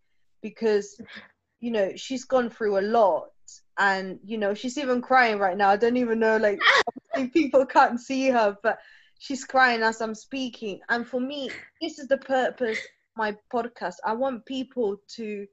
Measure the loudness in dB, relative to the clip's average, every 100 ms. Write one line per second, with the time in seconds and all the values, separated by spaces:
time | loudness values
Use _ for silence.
0 | _ _ _ _ -14 -2 0 0 -2 -14
1 | -20 -20 -20 _ _ -10 -4 -2 -2 -4
2 | -8 -8 -2 0 0 -2 0 0 2 4
3 | 4 2 -4 _ -20 -20 _ 0 0 0
4 | -4 -12 -8 -2 -2 -2 -6 -4 -2 -2
5 | 2 4 4 2 0 2 4 4 2 2
6 | 0 2 4 4 2 2 4 4 2 -6
7 | -8 -6 0 0 4 2 4 4 4 2
8 | -6 -2 2 2 2 0 -4 -4 -10 -20
9 | _ _ -10 -10 -2 2 4 4 0 -2
10 | -8 -8 -12 -8 -8 -8 -10 -10 -4 -4
11 | -4 -6 -6 -6 -10 -12 -16 -10 -10 -8
12 | -2 -2 0 -2 -2 -2 -4 -4 -8 _
13 | _ -8 -6 -6 -8 -6 -6 -8 -10 -6
14 | -6 -2 -4 -6 -10 -10 -8 -4 -4 -4
15 | -12 -12 -10 -10 -12